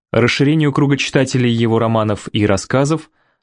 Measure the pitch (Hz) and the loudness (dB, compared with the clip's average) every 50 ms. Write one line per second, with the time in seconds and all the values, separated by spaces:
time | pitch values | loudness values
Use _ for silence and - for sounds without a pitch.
0 | _ _ - 113 120 120 - - 143 143 156 160 151 143 135 147 147 139 143 131 | _ _ 0 0 0 2 2 0 0 2 2 2 2 0 0 0 0 0 0 -2
1 | - - - 147 131 131 - 127 123 120 117 113 117 113 113 113 117 113 113 110 | -2 -2 0 0 0 0 0 0 0 0 0 0 0 0 2 0 0 0 0 0
2 | 107 107 104 - - - - 107 104 104 98 95 - - - 131 143 143 160 156 | 0 0 -2 -4 -6 -6 -2 0 0 2 0 0 -2 -2 0 0 0 0 -2 -4
3 | - - _ _ _ _ _ _ | -6 -10 _ _ _ _ _ _